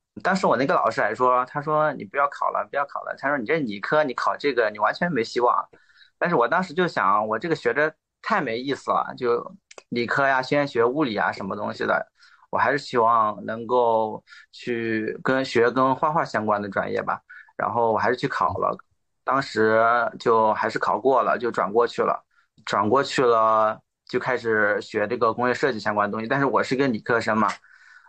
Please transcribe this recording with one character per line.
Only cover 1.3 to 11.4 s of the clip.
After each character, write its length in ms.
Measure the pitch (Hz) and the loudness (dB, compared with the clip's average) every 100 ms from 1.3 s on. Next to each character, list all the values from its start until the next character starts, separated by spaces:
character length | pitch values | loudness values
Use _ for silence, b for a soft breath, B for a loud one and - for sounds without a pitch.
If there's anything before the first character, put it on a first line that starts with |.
| 123 131 | 2 0
他 160 | 147 | -4
说 320 | 143 151 151 | -2 0 0
：“你 100 | 127 | -2
不 140 | 104 139 | -6 -2
要 100 | 143 | -2
考 220 | - 92 | 0 -4
了， 180 | 95 107 | -2 -4
不 40 | 135 | -4
要 80 | 143 | -4
考 180 | - | -6
了。” 120 | - - | -10 -6
他 100 | 135 | -4
说 80 | 143 | -2
：“你 80 | 107 | 0
这 140 | 165 | -2
理 200 | 127 101 | -2 -6
科， 240 | - 151 | 0 0
你 120 | 147 120 | 0 -2
考 200 | - 98 | -4 -2
这 160 | 143 | -2
个， 200 | 120 110 | 0 0
你 80 | 104 | 0
完 120 | 107 | -2
全 200 | 143 175 | 0 -2
没 120 | 139 | -2
希 160 | 113 123 | -2 0
望。” 240 | 120 92 - - b b b - | 2 2 -2 -12 b b b -6
但 100 | 170 | 0
是 80 | 165 | 2
我 120 | 120 | 2
当 140 | 170 | 0
时 120 | 185 | -2
就 140 | 151 175 | -2 -2
想， 400 | - 95 104 107 | 0 2 2 0
我 100 | 110 | -2
这 100 | 170 | -2
个 60 | |
学 180 | 151 123 | -2 0
着 220 | 123 151 - _ _ | 0 -2 -4 _ _
太 180 | - 214 | -2 -2
没 160 | 135 113 | -2 -4
意 160 | 135 | -4
思 160 | 127 - | -6 -2
了， 240 | 95 - - | -2 -2 -4
就 400 | 123 120 - - _ - - | -2 -2 -4 -16 _ -20 -8
理 180 | 120 117 | -6 -2
科 200 | - 139 | 0 2
呀、 140 | 131 | 2
先 260 | 127 147 143 | 0 0 0
学 160 | 117 | 2
物 200 | 117 139 | 2 2
理 120 | 143 101 | -2 0
啊 160 | 87 | -2
什 140 | 110 | -2